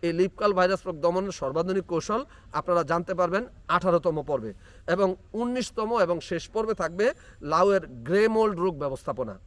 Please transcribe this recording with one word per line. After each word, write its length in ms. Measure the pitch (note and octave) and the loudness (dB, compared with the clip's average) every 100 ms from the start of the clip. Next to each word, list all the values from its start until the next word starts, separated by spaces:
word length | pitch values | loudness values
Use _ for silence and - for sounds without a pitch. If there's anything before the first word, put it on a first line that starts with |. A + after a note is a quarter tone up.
| E3+ | -2
এই 80 | E3 | 0
লিপ 140 | F#3 - | 0 2
কার্ল 140 | G#3 F#3 | 0 4
ভাইরাস 220 | F3+ F#3+ - | 2 0 -4
রোগ 80 | E3 E3 | 0 0
দমনের 300 | F3+ G3 - | 0 -4 -4
সর্বাধুনিক 440 | C3+ D3 F3 F#3+ F3+ | -4 -2 -2 -2 -2
কৌশল 300 | E3+ - G#3+ C#4 - - D3+ | -4 -2 -4 -4 -14 -10 -8
আপনারা 220 | D3+ F3 D3+ | 0 0 2
জানতে 220 | E3+ F3 F3+ | -2 -2 0
পারবেন 240 | F3 F#3+ B3 - - F3 | 0 0 -4 -14 -2 0
আঠারোতম 420 | F#3 E3+ F3 D#3 D3 | 4 2 2 -2 -2
পর্বে। 220 | C#3 A2 F#2+ - - - | -4 -4 -12 -18 -16 -2
এবং 140 | F3 G3 F#3+ - G#3+ | 2 2 0 -8 -6
উনিশতম 480 | A#3+ B3+ A#3+ - A3 A#3 F3 | -2 -2 -4 -4 -2 2 2
এবং 120 | E3+ - | 2 -2
শেষ 140 | E3+ - | -6 -4
পর্বে 220 | G#3+ A3 G#3+ | -4 -4 -2
থাকবে 240 | E3 E3+ A3 D#4+ - - C#3 | -4 0 0 0 -14 -14 -2
লাউয়ের 320 | D#3+ G3 G3 - B2 A#2 | 4 4 4 0 -12 0
গ্রে 160 | F#3 A3 A3 | 2 4 4
মোল্ড 220 | A3 F3+ | 0 0
রোগ 100 | F#3 D#3 | -2 -2
ব্যবস্থাপনা। 520 | C#3+ C3 - A#2 A#2+ F#2+ | -6 -6 -8 -6 -6 -8